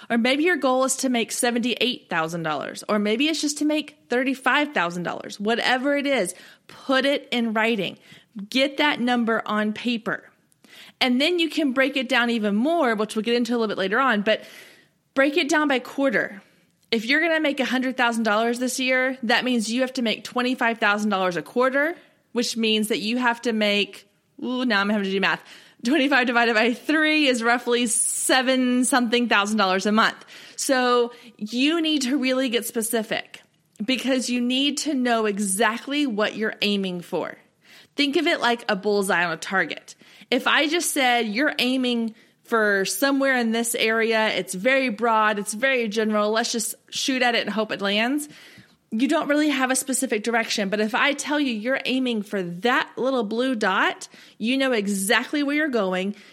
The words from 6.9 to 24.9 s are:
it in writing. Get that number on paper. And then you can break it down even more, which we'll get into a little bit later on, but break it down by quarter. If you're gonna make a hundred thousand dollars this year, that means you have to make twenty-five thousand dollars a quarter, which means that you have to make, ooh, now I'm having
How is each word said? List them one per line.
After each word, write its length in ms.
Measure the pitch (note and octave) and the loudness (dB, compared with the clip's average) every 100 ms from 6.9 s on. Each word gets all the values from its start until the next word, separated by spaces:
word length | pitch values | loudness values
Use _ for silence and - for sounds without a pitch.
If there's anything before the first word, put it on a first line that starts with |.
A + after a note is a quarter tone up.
| C4 C4+ | 2 2
it 220 | C#4+ C#4+ | 0 -2
in 220 | B3 A#3 | -2 0
writing. 460 | G#3+ A3+ A3 E3+ - - - _ A3 G3+ | 0 0 0 -4 -8 -18 -20 _ -16 -4
Get 280 | B3+ C#4 C#4 | 0 0 2
that 220 | D4 - | 0 2
number 420 | A#3+ B3 A#3 A3+ - | 0 2 2 0 0
on 260 | G#3+ G#3+ | -2 -2
paper. 560 | G#3+ A#3+ A#3 G#3 D3+ - _ _ _ - - - _ | -2 -4 -4 -4 -6 -8 _ _ _ -20 -20 -20 _
And 200 | B3+ B3 | 0 2
then 180 | D4+ F4+ | 2 2
you 100 | E4 | 0
can 240 | D4+ D4+ | 0 0
break 240 | B3 C4+ C#4 | 2 0 0
it 120 | A#3+ | -2
down 220 | B3+ A#3+ | 0 0
even 260 | A#3 G#3 G3+ | 0 0 0
more, 400 | C4+ E4+ C4 G#3+ | 2 2 0 0
which 180 | G#3+ | -2
we'll 80 | A3 | -2
get 140 | G#3+ A#3+ | -2 0
into 160 | A#3 | 0
a 60 | A#3+ | -2
little 100 | A3 | -2
bit 100 | - | -2
later 220 | F#3+ A3 | -2 0
on, 220 | C4+ G#3 | 2 2
but 200 | G#3 G#3+ - - - - _ _ _ | 2 0 -4 -20 -20 -20 _ _ _
break 220 | - C#4 D4+ | 0 2 2
it 120 | D4 | 0
down 200 | D#4+ D4+ | 0 2
by 100 | C4 | 0
quarter. 640 | B3 - C#4 F#3+ C#3 G3 - _ _ _ _ | -2 -2 0 0 -2 -8 -20 _ _ _ _
If 140 | A3+ | -4
you're 160 | A3+ D4 | 0 2
gonna 200 | E4 D#4+ | 2 2
make 200 | D4 C#4+ | 0 -2
a 40 | |
hundred 320 | A#3+ B3+ B3+ B3+ | -2 -2 -2 0
thousand 280 | A#3+ A3+ | 0 2
dollars 340 | A3+ G#3 A#3 A#3+ | 0 2 0 -2
this 220 | B3+ B3+ | -4 -2
year, 380 | B3+ C4 B3+ C4 | 0 0 0 -2
that 220 | A3 A3+ | 0 0
means 260 | B3 A#3+ G#3 | 2 0 0
you 120 | A#3+ | -2
have 100 | B3+ | -2
to 80 | B3+ | -2
make 220 | A#3 - | -2 -4
twenty-five 540 | - B3 B3 B3+ A#3 A3+ | -4 -2 -2 0 -2 2
thousand 320 | G#3+ G#3 G#3+ | 0 2 0
dollars 260 | F#3+ F#3 E3+ | 0 0 -2
a 60 | |
quarter, 540 | - A#3+ B3+ C4+ D4+ F4 - _ _ | -4 0 2 2 0 -4 -14 _ _
which 240 | A#3 A#3+ A3+ | -4 -2 -2
means 320 | A3+ A3 G#3 | 0 2 0
that 100 | G#3 | -2
you 200 | G#3 B3 | -2 0
have 220 | B3 A#3 | 0 0
to 100 | A#3+ | -2
make, 540 | A3 G#3 G3+ G3 - - _ _ - | 0 2 2 0 -6 -20 _ _ -10
ooh, 220 | A#3 B3 | -6 -2
now 160 | C4 G3+ | 0 2
I'm 80 | |
having 160 | G3+ | 2